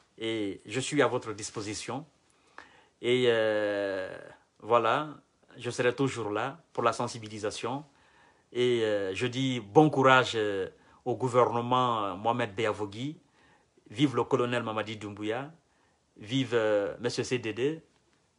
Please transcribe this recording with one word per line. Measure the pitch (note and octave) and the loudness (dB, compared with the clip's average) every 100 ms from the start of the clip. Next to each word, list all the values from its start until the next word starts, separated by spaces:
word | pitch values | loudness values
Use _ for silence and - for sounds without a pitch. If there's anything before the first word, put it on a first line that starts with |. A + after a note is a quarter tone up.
| _ - | _ -8
Et | A2+ A2+ G2+ F2+ - | -4 -2 -4 -6 -8
je | A#2+ | -6
suis | C3+ D3 | -2 2
à | B2 | 2
votre | B2 A#2 | 2 -6
disposition. | G#2 G#2 A#2+ G#2 G2+ - B2+ D#3+ _ _ _ _ - - - _ _ | -10 -10 -10 -8 -8 -8 -10 -10 _ _ _ _ -20 -20 -20 _ _
Et, | A#2+ B2+ A#2+ | 0 2 4
euh, | A2+ A2 G#2+ G#2 G2+ G2 F#2+ F#2 F2 - - _ _ | 4 2 2 0 0 -2 -4 -6 -10 -16 -20 _ _
voilà, | G#2 A#2+ A2+ C3+ D3+ C#3+ _ _ _ - | 2 4 4 2 -2 -10 _ _ _ -12
je | A#2+ | -6
serai | A#2 B2 | 0 0
toujours | - C3+ A#2 G#2 | 2 0 -2 -4
là | G#2 B2+ D3+ _ | -2 -4 -8 _
pour | - | -2
la | A#2+ | 0
sensibilisation. | A2+ A#2+ A#2 G#2+ A2 G#2 - A2+ C#3 D3+ _ _ _ _ _ _ | 0 -4 -6 -12 -6 -6 -4 -6 -6 -10 _ _ _ _ _ _
Et, | A#2+ B2 A#2+ | 0 2 2
euh, | G#2+ G#2 F#2+ | 2 0 -2
je | F#2+ B2 | -2 -2
dis | A#2+ C3+ B2 | -2 -2 -2
bon | G2+ B2 D#3 | 2 6 6
courage, | C3+ C3 C3 B2 | 6 8 8 6
euh, | A2+ G#2 G2 F#2 - _ _ B2 | 0 0 -2 -4 -10 _ _ -6
au | G#2+ | -2
gouvernement, | B2+ B2 A2+ A#2 A#2+ B2+ B2 A2+ G2 | 2 4 4 2 0 2 2 0 -2
euh, | F#2 | -2
Mohamed | A2+ A#2+ A2+ G2 | -2 0 -2 -2
Beavogui. | A2 G2 G#2 G#2 C#3 D#3 _ _ _ _ _ _ - | -2 -2 -6 -6 -8 -10 _ _ _ _ _ _ -10
Vive | G#2+ C#3+ A#2+ | 0 2 2
le | |
colonel | A#2 B2+ A#2+ A#2+ | 2 2 2 -2
Mamadi | A2+ G#2+ G#2 G#2+ | -2 -4 -4 -6
Doumbouya. | G#2 G2+ G#2+ A#2 C#3+ E3 _ _ _ _ _ - | -10 -6 -4 -4 -8 -16 _ _ _ _ _ -20
Vive, | G#2 C3+ A#2 | -4 -2 0
euh, | A#2 G#2+ G#2 G2 - | 0 2 2 0 -4
monsieur | A#2 - | -6 -4
C | A2+ B2 | -2 -4
D | A2 | -4
D. | G#2 C#3 D#3+ - _ _ _ _ | -4 -4 -4 -12 _ _ _ _